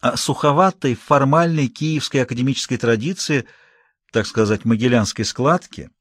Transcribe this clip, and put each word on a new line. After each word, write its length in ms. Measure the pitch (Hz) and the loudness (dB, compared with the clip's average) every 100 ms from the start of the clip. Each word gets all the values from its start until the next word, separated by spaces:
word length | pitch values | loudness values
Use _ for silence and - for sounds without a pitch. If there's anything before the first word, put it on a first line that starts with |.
о 160 | 123 - | -2 -2
суховатой, 760 | - 139 151 143 185 - 135 | -4 0 0 2 2 0 -4
формальной 720 | 117 - 147 135 156 170 160 135 | -4 0 2 4 4 2 0 -2
киевской 520 | - 156 156 - 139 | -2 -4 -2 -2 -2
академической 580 | 123 123 127 135 - 123 | -2 -2 -2 -2 -4 -2
традиции, 720 | 117 113 131 190 - 147 - _ _ _ _ _ _ | 0 0 -2 -6 -2 -2 -4 _ _ _ _ _ _
так 140 | 117 104 | -4 -2
сказать, 380 | - 107 107 | 0 0 2
могилянской 600 | 117 113 123 120 101 - | 0 2 2 2 0 -4
складки 680 | 107 - 131 175 - - 67 _ | -6 -2 0 0 -2 -18 -18 _